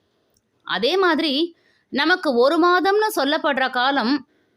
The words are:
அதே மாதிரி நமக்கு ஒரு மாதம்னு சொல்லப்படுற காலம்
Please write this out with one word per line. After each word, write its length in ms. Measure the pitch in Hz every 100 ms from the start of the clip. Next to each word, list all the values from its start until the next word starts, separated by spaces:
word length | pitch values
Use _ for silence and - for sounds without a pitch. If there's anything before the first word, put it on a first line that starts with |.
| _ _ _ _ _ _
அதே 340 | - 180 233 370
மாதிரி 580 | 370 311 320 269 339 - _ _ -
நமக்கு 460 | 254 311 359 320 233
ஒரு 320 | 254 330 349
மாதம்னு 500 | 359 370 403 427 -
சொல்லப்படுற 520 | 269 311 320 269 262
காலம் 580 | 254 254 277 226 285 - _ _